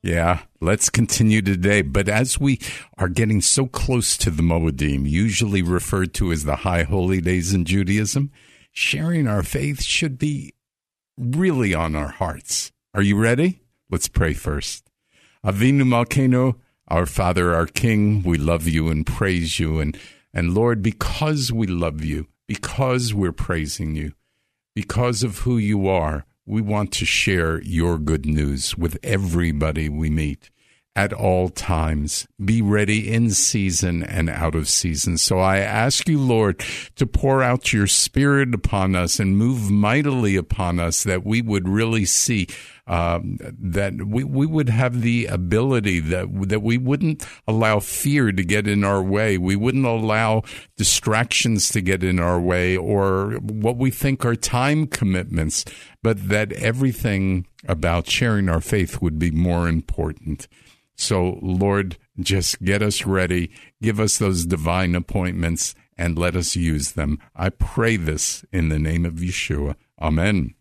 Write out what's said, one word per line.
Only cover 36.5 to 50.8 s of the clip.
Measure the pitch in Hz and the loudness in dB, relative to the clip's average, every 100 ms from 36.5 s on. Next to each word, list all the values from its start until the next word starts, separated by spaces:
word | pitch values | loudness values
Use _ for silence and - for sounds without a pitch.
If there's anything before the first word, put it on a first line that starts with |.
| 87 - - - - | 0 -6 -10 -12 -4
to | 135 | 0
pour | - 139 135 | 2 2 2
out | 123 123 - | 2 0 0
your | 110 101 | 2 2
Spirit | - - - 143 139 131 | 2 2 2 2 2 2
upon | 113 - 101 95 92 | 0 0 0 2 0
us | 87 - | 0 0
and | 98 98 | 2 4
move | 117 131 101 | 2 0 2
mightily | 104 104 131 143 131 107 95 | 2 4 2 2 0 2 0
upon | 80 - 90 87 | 0 -2 0 0
us, | 85 - 98 | 0 -2 -2
that | 92 | -2
we | 98 113 | 0 -2
would | 113 101 90 | 0 -2 0
really | 101 113 113 | 0 0 0
see, | 95 - - 113 87 - - - - | 2 0 0 0 -2 -8 -20 -20 -4
um, | 87 85 85 92 90 | -2 0 -2 -4 -8
that | - - 95 87 98 - 101 | -10 -8 -4 -2 -2 -4 -4
we, | 113 139 | -2 -2
we | 135 151 | 0 0
would | 156 131 | 2 2
have | 113 127 120 | 2 2 0
the | 117 117 95 | 0 0 0
ability | 101 90 104 131 127 101 87 | -2 0 2 2 2 2 0
that, | 78 90 92 95 95 | 0 -2 -2 -4 -2
that | 107 | -2
we | 110 120 | 0 0
wouldn't | 127 143 165 147 - - - | 0 0 0 -2 -10 -10 -2
allow | 110 110 107 | 2 4 2
fear | - - 143 143 117 | 0 -4 0 2 2
to | 95 | 0
get | 87 104 104 | 0 0 2
in | 101 | 2
our | 101 98 | 2 2
way. | 92 101 110 95 | 2 0 2 0
We | 90 98 | 0 0
wouldn't | 117 131 131 | 0 0 0
allow | 113 110 107 110 110 - - - | 0 0 0 2 0 -2 -14 -18
distractions | - | -2